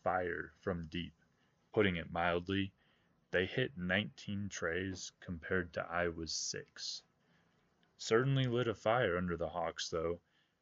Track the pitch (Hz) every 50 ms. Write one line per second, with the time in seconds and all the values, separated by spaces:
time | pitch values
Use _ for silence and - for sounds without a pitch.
0 | _ 90 90 92 90 87 85 80 82 82 - _ - 101 90 85 82 78 87 90
1 | 82 80 - _ _ _ _ _ _ _ _ _ _ _ - 113 104 95 90 82
2 | 80 82 85 85 85 87 87 87 87 92 98 98 98 98 - _ _ _ _ _
3 | _ _ _ _ _ _ - 90 92 90 - 131 127 127 - 90 90 90 90 101
4 | 110 - - - - - 101 101 104 95 - - - 82 82 90 95 98 95 92
5 | - - - _ - - 90 80 - - 95 92 87 82 - - 87 87 85 87
6 | 87 87 82 82 82 80 - - - - - 98 - - _ - - - - -
7 | - _ _ _ _ _ _ _ _ _ _ _ _ _ _ _ _ _ _ _
8 | - - 113 117 131 139 135 135 131 123 117 123 123 117 101 - - 107 113 127
9 | 123 95 85 90 92 90 85 82 82 80 82 87 82 82 - - - - - 82
10 | 80 82 85 85 - _ _ _ _ _ _ _